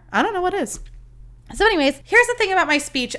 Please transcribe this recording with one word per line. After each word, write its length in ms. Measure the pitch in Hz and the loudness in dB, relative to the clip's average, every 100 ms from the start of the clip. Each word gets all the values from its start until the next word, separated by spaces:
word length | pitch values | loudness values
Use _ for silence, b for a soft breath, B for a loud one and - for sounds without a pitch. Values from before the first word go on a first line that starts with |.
| - | -4
I 100 | 202 | -2
don't 120 | 381 | 0
know 80 | 392 | 0
what 120 | 359 | -2
is. 280 | 392 262 - - - - - - - - - | -2 -4 -8 -14 -18 -20 -20 -20 -20 -10 0
So 100 | 415 | 2
anyways, 360 | 359 277 277 | 4 2 0
here's 240 | - 453 466 | 2 4 4
the 80 | 480 | 2
thing 140 | 415 | 0
about 160 | 381 294 | 2 2
my 100 | 294 | 0
speech. 380 | 294 269 240 | -2 -4 -6